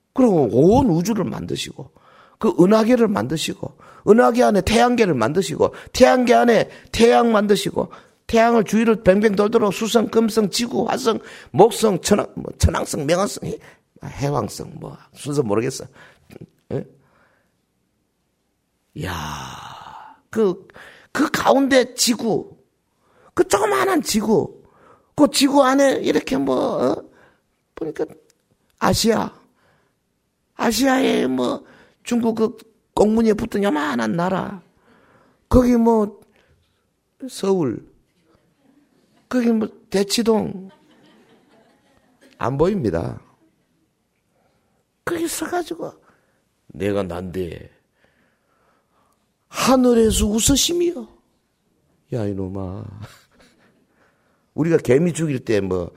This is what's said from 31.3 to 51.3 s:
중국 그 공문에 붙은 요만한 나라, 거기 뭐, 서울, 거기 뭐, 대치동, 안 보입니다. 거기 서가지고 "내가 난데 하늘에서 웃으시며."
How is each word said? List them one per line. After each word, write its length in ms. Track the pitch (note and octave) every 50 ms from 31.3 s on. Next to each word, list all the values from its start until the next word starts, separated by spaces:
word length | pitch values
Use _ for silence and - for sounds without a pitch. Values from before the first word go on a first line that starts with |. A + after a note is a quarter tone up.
| - - B2 A#2+ - - - - - - - _ _ _ _
중국 320 | - A#3+ A#3+ A3+ A3+ A3+
그 200 | A3+ A3+ A3+ B3+ - - _ _ _ _ _ _
공문에 400 | - G3+ G#3+ A3 A3+ A#3 A3 G#3
붙은 300 | G#3+ A3+ A3+ - G#3 G3
요만한 520 | G3+ B3 D4+ D4 D4+ - A#3+ A3+ A3 G3+
나라, 460 | E3+ E3+ F#3 F#3+ F3+ - - G3+ F3+ - _ _ _ _ _ _ _ _ _ _ _ _ _ _ _ _ _
거기 260 | - B3 B3 A#3+ B3
뭐, 460 | A#3 A3+ A#3 A#3 A3 G#3 G3+ G#3 - _ _ _ _ _ _ _ _ _ _ _ _ _ _ _ _ _ _ _ _ C4+ B3+
서울, 600 | - - - G3 G3 F#3 D#3 B2+ G2+ - - - _ _ _ _ _ _ _ _ _ _ _ _ _ _ _ _ _ _ _ _ _ _ _ _ _ _ _ _
거기 240 | - B3+ A#3+ A#3
뭐, 160 | A3+ A3 G#3+ - - - _ _
대치동, 800 | - F#3+ G3+ G3 - - A3+ A3+ A3 G#3+ G3 - - F#3 F#3+ F#3+ - _ _ _ _ _ _ _ _ _ _ _ _ _ _ _ _ _ _ _ _ _ _ _ _ _ _ _ _ _ _ _ _ _
안 200 | - A2+ C#3 C#3
보입니다. 600 | D#3+ F#3 A3 G3 C3 G#2 E2 E2 - B1+ A#1 - - _ _ _ _ _ _ _ _ _ _ _ _ _ _ _ _ _ _ _ _ _ _ _ _ _ _ _ _ _ _ _ _ _ _ _ _
거기 240 | - E4+ E4 E4 D#4+
서가지고 640 | - - D#4+ D#4 F4 F4+ F4 - E4 E4+ D4 D3 - _ _ _ _ _ _ _ _ _ _ _ _ _ _ _
"내가 340 | - - F2+ G#2 G2+ G2+
난데 680 | G2 F2+ E2+ F2+ F#2 F2+ D#2+ F#2 F2+ E2 E2 - - - _ _ _ _ _ _ _ _ _ _ _ _ _ _ _ _ _ _ _ _ _ _ _ _ _ _ _ _ _ _ _ _ _ _ _ _
하늘에서 800 | - - - - C4 C4 B3 B3 A#3+ A3+ A3+ A3 G3 - A3 G#3+
웃으시며." 800 | G3+ A3+ G3+ - C#4+ B3+ - - F4 F4 F4 F4 E4+ B3+ A3 - _ _ _ _